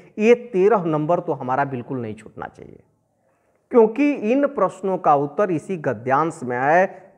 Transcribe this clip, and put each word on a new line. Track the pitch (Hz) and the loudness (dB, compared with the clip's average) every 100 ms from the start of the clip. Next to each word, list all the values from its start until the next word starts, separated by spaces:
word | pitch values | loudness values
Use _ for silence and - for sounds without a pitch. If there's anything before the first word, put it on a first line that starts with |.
| - - | -16 0
ये | 220 240 - | 2 2 2
तेरह | 180 196 208 | 0 2 2
नंबर | 170 151 151 175 | 0 -2 0 -2
तो | 170 | -2
हमारा | 139 127 131 139 | -6 -4 -2 -2
बिल्कुल | 127 117 135 | -6 -8 -8
नहीं | 113 | -8
छूटना | 107 - - - | -12 -16 -16 -16
चाहिए, | - - - _ _ _ _ _ _ _ _ _ | -16 -20 -20 _ _ _ _ _ _ _ _ _
क्योंकि | 240 220 220 294 262 | 4 4 4 0 0
इन | 208 262 285 | 0 0 0
प्रश्नों | 247 185 - 196 180 | 0 -2 -2 -6 0
का | 170 143 | 2 2
उत्तर | 143 170 202 | 2 -2 -2
इसी | 156 - 185 | -2 -4 -6
गद्यांश | 143 110 120 135 160 160 | -4 -4 0 0 0 -4
में | 123 123 | -8 -2
है। | 139 175 196 - - | 2 2 2 -4 -20